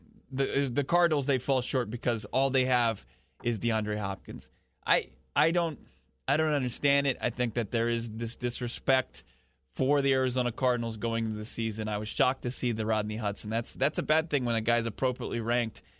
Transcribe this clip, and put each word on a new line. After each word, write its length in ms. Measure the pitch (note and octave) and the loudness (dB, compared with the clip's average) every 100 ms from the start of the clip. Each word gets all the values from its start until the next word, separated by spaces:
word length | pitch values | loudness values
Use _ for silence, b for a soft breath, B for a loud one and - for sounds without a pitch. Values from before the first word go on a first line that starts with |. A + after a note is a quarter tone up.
| - - - | -20 -20 -8
the, 400 | C3 C3+ C3 C3+ | -2 0 2 0
the 100 | B2+ | 0
Cardinals, 440 | C3+ F3 E3+ D3 C3+ | 2 4 4 2 2
they 100 | C3 | 0
fall 240 | - C3 | 2 0
short 300 | - C3 A2 | 2 -2 -2
because 340 | A#2 B2 A2+ - | -2 -2 -2 0
all 240 | B2+ C3+ | 0 2
they 160 | C3 B2+ | 2 2
have 400 | B2 A#2 G#2+ - _ _ _ | 2 2 -2 -8 _ _ _
is 160 | A#2+ A2 | -2 0
DeAndre 400 | A#2 A2 G#2+ G#2 | 0 0 0 -2
Hopkins. 500 | G2 F#2+ - - - _ _ _ - | -2 -6 -8 -12 -12 _ _ _ 0
I, 160 | E3+ - - _ - | 0 0 -14 _ 0
I 160 | E3 | 2
don't, 280 | E3+ E3 C#3 - _ _ _ - | 2 -2 -6 -16 _ _ _ -2
I 80 | D#3 | 0
don't 180 | D#3 | 2
understand 520 | C#3+ B2+ - C#3 C#3 C#3+ | 0 0 0 2 2 0
it. 120 | - | 0
I 80 | A#2+ | -2
think 240 | A#2+ A#2+ | 0 -2
that 160 | A#2 A2 | 0 -2
there 200 | A2+ A#2 | 0 0
is 200 | A#2 A2+ | 0 -4
this 260 | A2 A2+ - | -4 -4 -2
disrespect 880 | B2 - B2 - - C3 - - - _ _ _ _ | -2 -2 -6 -4 0 0 0 -10 -14 _ _ _ _
for 300 | - C3 C#3+ | -2 2 4
the 120 | C3+ | 4
Arizona 380 | C3 C3 B2+ B2 | 2 2 2 -2
Cardinals 460 | - C3 A#2+ A#2 A2 | 0 2 2 -2 -2
going 280 | A#2 A2+ A2+ | -2 0 -2
into 120 | G#2+ | -2
the 80 | G#2+ | -2
season. 420 | - A2+ G#2+ G#2+ | 0 -2 -2 -2
I 120 | G#2 | -2
was 80 | A2 | -4
shocked 340 | - C3 C3 | 0 0 0
to 80 | A#2+ | -2
see 220 | - B2 | 0 0
the 160 | A2+ A2 | 0 0
Rodney 300 | G#2+ G#2+ G#2+ | 0 -2 -2
Hudson. 340 | G#2+ G2+ G#2 | -2 -2 -2
That's, 240 | A2+ - - | -2 -2 0
that's 240 | C3 - | 0 0
a 40 | |
bad 280 | C#3 D#3 D#3 | 0 0 0
thing 140 | C#3 B2 | -2 0
when 100 | A2+ | 0
a 60 | |
guy's 260 | A2 A#2 A2+ | 2 0 0
appropriately 540 | - C3 B2 G2+ A#2 | 0 -2 -2 -4 -2
ranked 420 | A2+ A#2+ A2+ - - | 0 0 -2 -6 -14